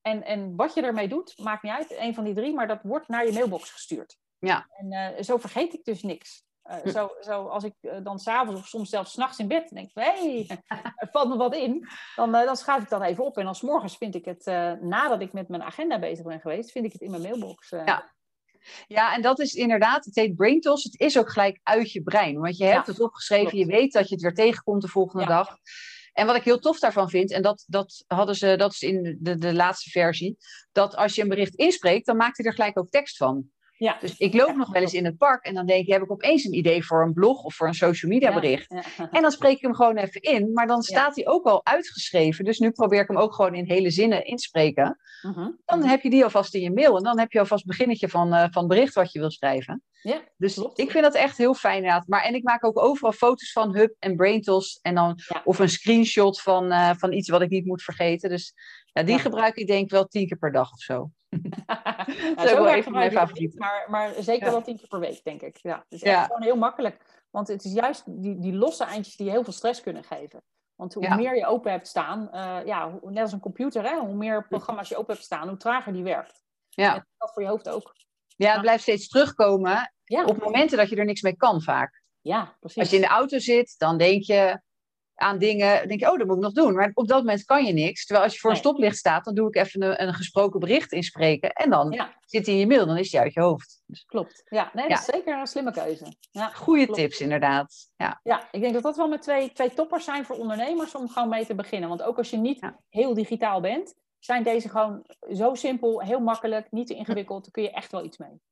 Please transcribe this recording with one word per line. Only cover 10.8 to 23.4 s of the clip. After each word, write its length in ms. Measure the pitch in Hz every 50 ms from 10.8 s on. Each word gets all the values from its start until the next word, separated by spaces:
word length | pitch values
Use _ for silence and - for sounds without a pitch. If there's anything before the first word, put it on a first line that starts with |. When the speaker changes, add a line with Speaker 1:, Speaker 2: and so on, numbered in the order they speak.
| - 226 -
Speaker 1:
er 120 | - 220 -
valt 180 | - 294 277 240
me 80 | 262
wat 180 | 220 247 247 254
in." 320 | 320 254 226 254 330 - - - - - - -
Dan, 200 | - 233 233 226
eh, 100 | 233 240
dan 100 | 262 262
schrijf 260 | 254 - - 277 269 208
ik 60 | -
dat 120 | 220 196
even 240 | 196 175 180 185 262
op. 120 | 285 -
En 80 | 214 196
dan 100 | 190 190
's 60 | -
morgens 360 | - 262 294 - - 190 -
vind 180 | - 240 208 180
ik 100 | 175 -
het, 180 | 185 180 _ -
eh, 240 | 202 185 175 175 175 170 165
nadat 400 | 170 175 190 226 285 294 240 196
ik 120 | 196 190 -
met 140 | 190 190
mijn 160 | - 180 165 -
agenda 360 | - - - 311 339 262 202
bezig 260 | 170 160 165 170 165
ben 140 | 165 160 160
geweest, 320 | - 160 156 196 226 -
vind 140 | _ 254 226
ik 60 | 220
het 100 | - -
in 80 | - 196
mijn 120 | 190 170
mailbox, 500 | 165 190 233 247 202 190 175 _ _ -
eh. 140 | - 170 160
Speaker 2:
Ja. 260 | 196 - - - _ _ _ _ _ _ _ _ _ _ _ _ - - - -
Ja, 260 | _ 208 214 220 226 -
en 60 | 240
dat 180 | 220 247 262 269
is 140 | 294 - -
inderdaad, 520 | - 247 233 226 208 208 226 254 302 -
het 100 | 208 -
heet 200 | 233 220 220 175
Brain 260 | 165 190 226 277 320
Toss. 220 | - 294 294 285 -
Het 160 | - - -
is 180 | - 302 285
ook 140 | 269 226 226
gelijk 280 | - 220 196 196 190 _ _
uit 280 | - 214 226 233 214
je 100 | - 196 151
brein. 360 | 180 170 202 196 156 143 147
Want 180 | 160 170 180
je 60 | 175 196
hebt 220 | 190 214 254 -
Speaker 1:
Ja, 60 | -
Speaker 2:
het 100 | 196 214
opgeschreven, 480 | 233 226 _ - - - 214 208